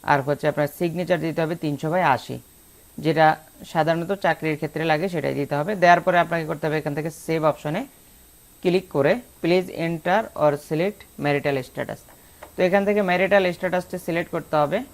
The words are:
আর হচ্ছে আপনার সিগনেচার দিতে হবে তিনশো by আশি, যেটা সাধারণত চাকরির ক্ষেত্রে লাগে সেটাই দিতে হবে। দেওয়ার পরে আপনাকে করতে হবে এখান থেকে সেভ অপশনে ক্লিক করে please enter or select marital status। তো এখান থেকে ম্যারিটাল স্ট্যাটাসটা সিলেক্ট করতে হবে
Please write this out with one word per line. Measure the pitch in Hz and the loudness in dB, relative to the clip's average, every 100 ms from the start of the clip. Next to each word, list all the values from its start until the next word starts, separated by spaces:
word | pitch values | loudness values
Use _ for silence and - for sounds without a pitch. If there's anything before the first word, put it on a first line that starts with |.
আর | - 143 135 | 2 0 2
হচ্ছে | - 156 | -2 -2
আপনার | 143 147 - | 0 -4 -2
সিগনেচার | 175 165 170 175 160 | -4 -4 -2 0 0
দিতে | 156 | -2
হবে | 160 170 | -2 -2
তিনশো | 156 143 156 | -4 -4 -2
by | 175 160 123 | 2 2 2
আশি, | - 123 - - - - - - | -2 -12 -14 -20 -20 -20 -18 -4
যেটা | 151 156 156 - - - - | -2 4 4 4 -8 -20 -6
সাধারণত | 170 156 165 165 196 | 0 0 0 -2 -2
চাকরির | 175 160 156 147 | 0 0 -2 -4
ক্ষেত্রে | 151 156 160 | -4 -4 0
লাগে | 151 190 | 0 0
সেটাই | 170 139 135 | -2 -2 -4
দিতে | 143 143 | -2 -2
হবে। | 160 208 | -2 2
দেওয়ার | 175 175 | 6 6
পরে | 175 175 | 6 2
আপনাকে | 165 170 160 | 2 -2 -4
করতে | 151 160 | -4 -2
হবে | 156 | -2
এখান | 147 143 | -2 -4
থেকে | 156 - | -6 -8
সেভ | - 160 156 | -4 0 0
অপশনে | - 151 170 277 - - - - - - _ | 0 -4 -6 -8 -16 -20 -20 -20 -20 -20 _
ক্লিক | 185 180 185 147 | 0 0 0 0
করে | 139 240 - - | 2 2 -4 -6
please | 165 180 180 - 165 | 2 2 0 -6 -4
enter | 165 175 202 220 - | -4 0 0 -2 0
or | 151 147 - | 0 0 -4
select | 156 190 208 - - | -2 -2 -4 -20 -6
marital | 143 143 143 135 123 | -2 0 0 -2 -6
status। | - 123 - - - - - - | -10 -8 -10 -16 -20 -20 -20 -16
তো | - 180 | 0 2
এখান | 196 | 4
থেকে | 196 208 | 2 2
ম্যারিটাল | 190 180 190 196 180 | 2 2 4 4 2
স্ট্যাটাসটা | 170 185 180 180 180 - | -2 -2 -2 -4 -10 -4
সিলেক্ট | 165 170 | -4 -4
করতে | 165 156 151 | -8 -2 0
হবে | 147 190 277 | 2 -2 -6